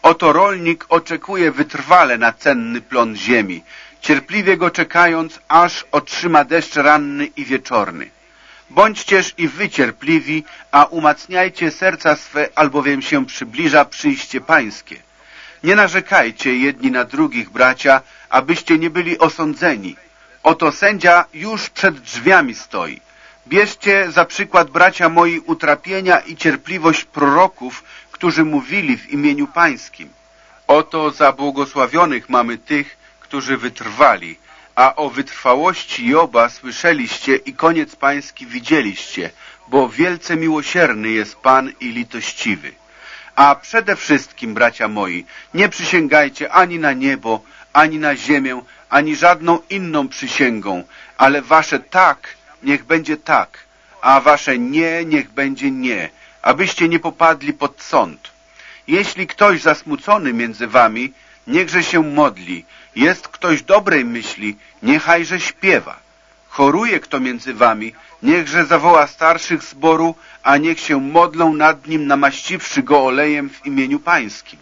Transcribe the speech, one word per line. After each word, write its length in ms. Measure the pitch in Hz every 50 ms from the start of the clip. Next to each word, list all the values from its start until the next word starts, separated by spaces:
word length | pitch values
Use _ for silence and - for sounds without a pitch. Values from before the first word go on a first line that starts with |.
Oto 300 | - 165 165 - 180 160
rolnik 520 | 147 165 190 202 196 180 170 165 170 160 - _
oczekuje 640 | 165 165 165 - 170 151 - - 196 185 175 160
wytrwale 640 | 131 135 147 147 - 143 135 135 180 180 165 131 120 117
na 140 | 117 117
cenny 480 | 113 _ - 151 139 120 113 113 117 120
plon 360 | 113 _ 131 123 117 113 107
ziemi, 460 | 104 95 107 123 117 107 95 90 80 _ - - - - - _ _
cierpliwie 560 | - - 151 139 135 - 180 214 190 190 185
go 140 | 165 175 175
czekając, 680 | - - 175 - - 175 175 170 165 165 160 160 - - _ _
aż 360 | 147 165 175 175 - - - _
otrzyma 520 | - 196 190 - - - 170 175 160 151 143
deszcz 320 | - 156 170 156 - -
ranny 500 | 151 139 147 151 151 147 143 143 143 143
i 180 | 147 _ - 143
wieczorny. 680 | 120 135 127 127 - 127 110 101 87 85 80 62 - _ _ _ _ _ _ _ - - - _ _
Bądźcież 640 | 131 160 202 220 208 - - - 196 190 185 - - -
i 100 | 170 151
wy 200 | 131 156 208 170
cierpliwi, 760 | - - 131 113 - _ - 147 165 156 131 139 156 156 151 - - - - _
a 120 | - 143 143
umacniajcie 840 | - 170 165 156 151 147 - - - 185 180 185 190 185 - 175 160
serca 460 | 147 - 190 190 175 - - 165 147
swe, 320 | - - - - 147 147 - _
albowiem 480 | - 151 143 131 147 131 143 143 135
się 240 | 135 - 156 143 131
przybliża 580 | 131 - - 131 117 110 139 170 151 139 151 143
przyjście 560 | - - - - 147 135 131 - - - 131
Pańskie. 560 | - - 160 151 123 104 98 - - - 78 67 _ _ _ _ _ - - - - - - _ -
Nie 120 | 165 202
narzekajcie 800 | 208 208 180 165 190 185 - 196 175 127 117 107 - - 139 127
jedni 340 | 123 131 139 139 139 131 131
na 140 | 123 127 123
drugich, 460 | 120 - 139 156 143 120 120 107 -
bracia, 500 | - - 127 127 127 - - 143 135 131 - _ - - - _
abyście 500 | - 131 131 143 165 - - - 165 156
nie 120 | 160 170
byli 280 | 156 180 180 170 170 -
osądzeni. 800 | 165 156 - - 165 156 143 - 175 170 147 107 98 90 78 _ _ _ _ _ _ _ _ _
Oto 300 | - 151 165 160 170 151
sędzia 520 | 135 - 202 202 214 185 147 175 170 175 170 - -
już 360 | 156 170 214 220 196 - -
przed 300 | _ - - 190 156 135
drzwiami 540 | 120 - - 120 120 175 190 180 151 123 107
stoi. 460 | - - _ - 98 85 78 - - _ _ _ _ - - _ _ _ -
Bierzcie 640 | 147 190 208 202 - _ - 202 196 196 190 175
za 120 | 147 175 175
przykład, 460 | 175 - - 202 196 - 180 - -
bracia 380 | - 165 175 190 185 - 180 165
moi, 300 | 165 170 170 170 170 160
utrapienia 800 | - 160 165 156 - 151 147 - - 180 190 190 190 185 175 -
i 180 | - 151 165
cierpliwość 680 | 139 - 165 135 135 _ - 196 180 156 165 156 - -
proroków, 800 | _ _ 156 147 139 139 165 185 185 - - 127 127 - - _ - - - - _
którzy 320 | - - - 175 156 156 160
mówili 520 | 156 151 143 127 135 170 202 180 143 123
w 140 | 120 - -
imieniu 360 | 143 143 147 147 143 143 143
Pańskim. 600 | 139 - 170 170 160 131 113 - - - - - - _ _ _ _ _ _ _ _ _ _ _
Oto 440 | - 143 147 - - - 160 156 151
za 220 | 139 - 151 135
błogosławionych 960 | 131 - 139 143 135 139 143 135 - 143 131 117 139 165 175 160 131 117 - -
mamy 300 | 127 123 120 117 117 113
tych, 380 | _ - 151 147 143 - - _ _ _ _ _
którzy 360 | - _ - 139 123 127 135
wytrwali, 840 | 123 117 120 - - 113 110 104 120 147 131 107 92 87 87 - _ _ _ - - _ _ _
a 200 | - 127 135 135
o 160 | - 151 135
wytrwałości 960 | 113 131 139 - - - - 127 123 139 160 185 180 - - - - 135 120
Joba 420 | 120 139 160 170 139 117 117 117 120
słyszeliście 880 | - - - 127 117 - - 170 165 147 120 110 - - - 139 135
i 180 | - - 135 135
koniec 420 | - 165 165 165 160 151 151 -
Pański 500 | _ - 139 143 143 135 - _ - 135
widzieliście, 840 | 120 120 123 117 120 160 151 120 101 95 - - - - 95 85 80 _ _ - - - _ _ -
bo 200 | 127 139 131 120
wielce 480 | 107 127 165 180 180 165 - - 170
miłosierny 760 | 160 160 165 156 151 139 - - 180 170 135 113 107 107 113
jest 260 | 110 110 104 104 -
Pan 360 | _ - 131 131 135 131 131 - _
i 80 | 127 120
litościwy. 840 | 113 120 120 120 - 117 107 - - - - 117 98 82 73 67 - _ _ _ _ - - - - - - - _
A 180 | - 139 143 143
przede 420 | - - - - 226 226 208 196
wszystkim, 580 | - - - 151 139 139 - - - 123 113 104
bracia 340 | 113 120 117 113 - 113 107
moi, 360 | 107 107 98 92 87 87 85 - - - - _ -
nie 140 | 165 208 208
przysięgajcie 840 | - - 175 156 185 175 160 139 151 151 147 139 135 - 147 -
ani 260 | - 180 185 180 175 165
na 140 | 156 143
niebo, 500 | 135 127 131 139 135 120 - 113 113 107 _ _ - - - _
ani 260 | _ 143 156 156 156 156
na 180 | 151 147 139
ziemię, 460 | 120 - 131 147 143 135 131 127 123 120 _ - - _ _
ani 260 | 123 139 151 156 151
żadną 420 | 139 170 175 175 151 165 170 170 165 - _
inną 380 | 196 196 185 170 156 151 139 127
przysięgą, 760 | - - 139 123 - - 139 123 117 107 95 101 95 87 87 _ - - - - _ -
ale 240 | - 135 143 147
wasze 360 | 127 - 160 156 151 - 151 135
tak – 560 | - _ - 185 185 165 139 - - - - _ _ _ - _
niech 220 | - 135 143 139 -
będzie 320 | - 165 165 156 151 151
tak, 420 | 151 _ - 151 120 90 - - - - _ _ _ _ _ - -
a 200 | - 127 135 139
wasze 380 | 135 147 147 143 - 151 131 120
nie, 460 | 120 127 139 156 165 165 165 170 170
niech 260 | 160 151 147 135 -
będzie 400 | _ 139 139 139 135 131 139 139
nie, 400 | 135 131 127 127 113 95 82 71 _ _ - - _ _
abyście 460 | - 113 131 147 190 175 - - 175 165
nie 100 | 170 160
popadli 540 | - 165 151 - 165 165 160 143 139 147
pod 300 | 147 - 143 139 - _
sąd. 480 | - - - 143 107 85 76 _ - - _ _ _ _ _ - - - - - _
Jeśli 400 | - 151 190 202 - - 185 190
ktoś 360 | - - - 208 208 180 151
zasmucony 720 | - 160 151 - - 160 143 - - - 208 214 160 131
między 340 | 117 117 120 117 110 104 120
wami, 460 | 113 104 127 120 110 107 117 123 139 - _ _ _ _ _ _
niechże 360 | - 131 170 185 156 165 180
się 200 | 160 - - 170
modli. 600 | 160 151 143 147 151 131 101 92 90 87 90 82 82 _ - - - _ _
Jest 320 | 113 127 170 185 - - -
ktoś 340 | - - - 175 160 139
dobrej 420 | - - 190 214 202 190 170 143 123
myśli, 520 | 120 117 117 107 - - - 107 107 104 104 _ _ _ _
niechajże 580 | - 113 143 156 143 156 170 170 165 - 185 175
śpiewa. 560 | - - - _ - 190 175 113 82 - - - _ _ _ _ _ _ _ _ _ _
Choruje 520 | - - 139 139 143 185 226 240 196 151
kto 200 | - - - 156
między 340 | 127 127 123 120 - 131 123
wami, 380 | 107 120 117 110 107 110 113 113 - - - - _
niechże 420 | - 131 160 175 160 139 147 175 165
zawoła 420 | 139 135 151 147 175 170 156 147
starszych 560 | 143 - - 160 160 170 165 - - 175 156
zboru, 520 | - - - 139 151 160 160 160 165 170 165 _ - - - -
a 140 | - 127 139
niech 240 | 143 151 165 165 160
się 200 | - - 151 139
modlą 520 | 135 139 151 170 175 175 151 160 170 160
nad 340 | 156 151 151 156 156 143 -
nim, 200 | 151 160 156 147
namaściwszy 760 | 143 139 139 139 139 135 - - - 190 170 - - - 143
go 220 | 131 123 147 147 135
olejem 460 | 135 127 139 151 151 147 147 143 139
w 160 | - - -
imieniu 320 | 143 139 135 135 131 143 147
Pańskim. 600 | - 170 175 156 120 104 98 - - - - -